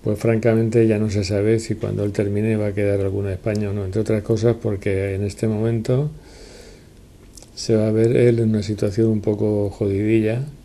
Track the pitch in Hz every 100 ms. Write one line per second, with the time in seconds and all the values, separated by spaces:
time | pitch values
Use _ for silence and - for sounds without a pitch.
0 | 110 107 117 113 113 113 113 117 113 107
1 | 107 101 95 101 104 113 113 110 104 101
2 | 101 101 101 101 107 107 104 101 101 101
3 | 98 98 98 92 113 104 104 104 95 101
4 | 110 107 101 113 117 113 110 101 104 95
5 | 98 98 101 - 110 107 113 117 113 127
6 | 151 - - - - - - - - -
7 | - - - - - - - 110 110 110
8 | 113 127 120 117 113 110 98 104 104 98
9 | 113 110 101 104 107 104 101 - 101 98
10 | 107 113 107 117 147 -